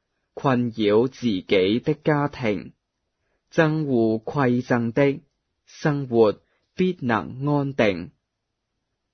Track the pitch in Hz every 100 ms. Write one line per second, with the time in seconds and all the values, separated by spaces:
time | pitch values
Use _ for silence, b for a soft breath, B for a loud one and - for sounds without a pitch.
0 | _ _ _ - 143 123 120 110 104 107
1 | 131 - 120 92 - 101 92 120 160 151
2 | 160 147 143 - 117 92 - _ _ _
3 | _ _ _ _ _ - 156 156 143 120
4 | 113 113 - 147 127 123 - 123 117 127
5 | 139 139 - _ _ _ _ - 160 143
6 | 131 117 107 - _ _ _ - 185 180
7 | 123 110 69 127 143 147 139 135 110 87
8 | 90 _ _ _ _ _ _ _ _ _
9 | _